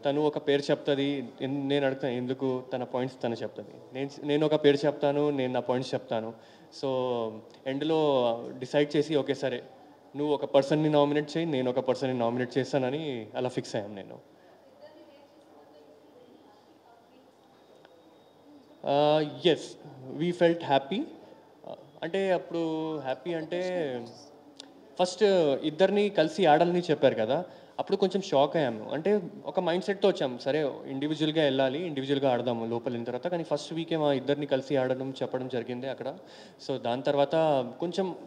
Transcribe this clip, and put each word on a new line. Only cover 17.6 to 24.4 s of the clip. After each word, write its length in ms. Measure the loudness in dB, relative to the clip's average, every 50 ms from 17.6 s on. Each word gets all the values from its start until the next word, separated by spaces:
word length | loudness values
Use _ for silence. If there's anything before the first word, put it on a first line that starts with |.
| -20 _ -20 -20 -20 -20 -20 -20 _ -20 -20 -20 _ _ _ -20 -20 -20 -20 -20 -20 -20 -20 -10 -4
Uh, 640 | 0 2 4 4 4 4 2 2 -2 -6 0 2
yes, 120 | 2 2 2 -2 -14 -16 -18 -20 -20 -18 -16 -14 -12 -6 -4
we 120 | -4 -4
felt 280 | 2 4 4 4 4 2
happy. 400 | 0 2 2 2 2 0 -4 -4
Uh, 720 | -4 -8 -12 -20 -20 -20 -20 -20 -20 -20 -20 -20 -18 -18 -16 -16 -18 -20 -14 -10 -8
అంటే 280 | -4 -2 -2 2 2
అప్పుడు 680 | 2 0 0 -4 -4 -2 -2 -2 -2 -4 -4 -4 -6 -4
happy 340 | -4 -4 -6 -4 -4 -6 -4
అంటే 680 | -4 -4 -4 -4 -4 -2 -2 -2 -2 -2 -2 -4 -6 -8 -10 -14 -18 -20 -20 -20 -20